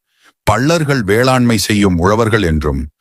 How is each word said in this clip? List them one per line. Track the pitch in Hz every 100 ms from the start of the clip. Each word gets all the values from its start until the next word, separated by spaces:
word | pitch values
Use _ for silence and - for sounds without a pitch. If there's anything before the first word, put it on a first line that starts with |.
| _ _ _ _ -
பல்லர்கள் | 107 139 170 143 135
வேளாண்மை | 95 110 131 127 120 110
செய்யும் | - 104 101 87
உழவர்கள் | 90 110 110 107
என்றும், | 87 78 73 69 69 _